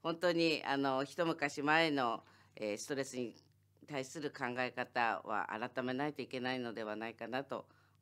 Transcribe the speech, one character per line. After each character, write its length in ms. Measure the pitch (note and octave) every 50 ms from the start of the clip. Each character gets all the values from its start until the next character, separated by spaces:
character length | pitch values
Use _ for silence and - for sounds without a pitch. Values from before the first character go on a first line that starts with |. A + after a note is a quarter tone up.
| -
本 140 | E3 E3
当 140 | E3 F3+ F3
に、 300 | E3+ E3+ E3 E3 D3+ - -
あ 100 | - C#3
の、 260 | C#3 C#3 C3+ C3 C3 C#3
一 220 | C#3 - - E3+
昔 380 | E3 D#3+ - C#3+ C#3+ - D#3 C#3
前 260 | D3+ D#3 D#3+ E3 D#3+
の、 340 | C#3+ C#3 B2+ A#2 A2+ - - - - - - _ -
え 200 | - A2 G#2 G#2
ー、 20 |
ス 120 | A2 - -
ト 60 | C#3+
レ 80 | C3+ C3+
ス 140 | C3+ B2+
に 180 | B2+ B2 A2 - - - _ _ _ _ _ _ - -
対 180 | - D3+ C3+ C3
す 160 | - - E3
る 80 | D3 C#3
考 160 | - - C3+ A#2+ B2 B2+
え 100 | B2+ B2
方 540 | - B2+ B2 - - B2 A#2+ A2+ G2+ - -
は 220 | - A2 G2+ - -
改 340 | G2+ A2 A#2+ B2 - C3 B2
め 100 | B2+ B2+
な 140 | C3 D3
い 60 | D3+ D3
と 80 | -
い 60 | B2
け 120 | - - B2+
な 140 | B2 B2+ C3
い 60 | B2+
の 140 | A#2+ A#2 G#2
で 100 | A#2 A2
は 120 | G#2+ G#2+
な 140 | G#2+ A2+ A#2
い 60 | A2
か 120 | - A#2
な 160 | A2 A#2+ C3 -
と 240 | - B2 G#2+ - - - _ _ _ _ _